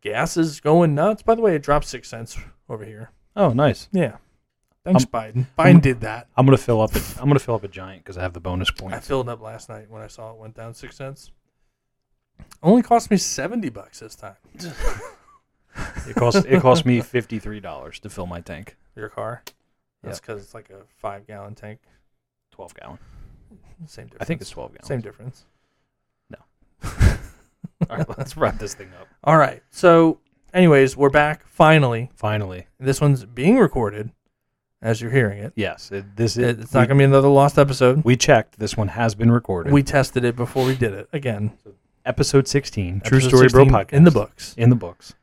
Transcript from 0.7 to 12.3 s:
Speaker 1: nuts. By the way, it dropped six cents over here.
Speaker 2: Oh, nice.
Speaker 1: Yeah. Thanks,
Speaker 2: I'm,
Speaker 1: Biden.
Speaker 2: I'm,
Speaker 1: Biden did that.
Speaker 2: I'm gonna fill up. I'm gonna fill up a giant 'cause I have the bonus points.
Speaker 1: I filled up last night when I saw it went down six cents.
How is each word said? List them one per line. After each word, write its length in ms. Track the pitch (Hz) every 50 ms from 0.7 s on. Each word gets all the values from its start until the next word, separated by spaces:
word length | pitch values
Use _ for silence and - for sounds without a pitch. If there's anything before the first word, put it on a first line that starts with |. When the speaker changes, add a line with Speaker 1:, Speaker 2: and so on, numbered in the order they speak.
| 156 170 175 160 147
Speaker 1:
nuts. 280 | 143 160 202 220 214 -
By 120 | - 226
the 60 | 226 226
way, 140 | 208 175
it 60 | 147 139
dropped 240 | - 143 147 139
six 220 | - - 123 - -
cents 300 | - 113 117 117 - - - - _ _ _ _
over 160 | 120 110 104
here. 260 | 107 110 104 120 - _ _ _ _ _
Speaker 2:
Oh, 140 | 208 202 156 117
nice. 360 | 123 151 143 107 - - _
Speaker 1:
Yeah. 260 | - 185 165 117 - - _ _ _ _ _ _ _ _ _ _ _ _ _
Thanks, 200 | 175 185 180 127
Speaker 2:
I'm, 40 | -
Speaker 1:
Biden. 360 | - 117 110 110 113 123 127 - _ -
Speaker 2:
I'm, 200 | 160 180 180 170
Speaker 1:
Biden 40 | 139
did 200 | 139 127 117 110
that. 260 | 110 110 117 - _ _
Speaker 2:
I'm 100 | - 127
gonna 100 | 135 135 117
fill 220 | - - 120 110
up. 120 | 110 107 - 139 - - - -
I'm 80 | 127
gonna 140 | 143 143 135
fill 160 | - - 117
up 80 | 107 104
a 40 | 98
giant 360 | _ 95 92 95 95 90 _
'cause 120 | - 95
I 60 | 87 90
have 120 | 92 87
the 60 | 90
bonus 300 | 80 92 90 92 92 -
points. 260 | - - - 95 95
Speaker 1:
I 40 | -
filled 280 | - - 143 135 123 120
up 120 | 120 110
last 280 | 110 110 113 110 - _
night 220 | 113 107 107 104
when 120 | 110 110 107
I 40 | 104
saw 220 | - - 113 110
it 60 | 113
went 180 | 110 110 110 110
down 200 | - 113 117 117
six 200 | - - 135 -
cents. 360 | _ 139 135 143 - - - - _ _ _ _ _ _ _ _ _ _ _ _ _ _ _ _ _ _ _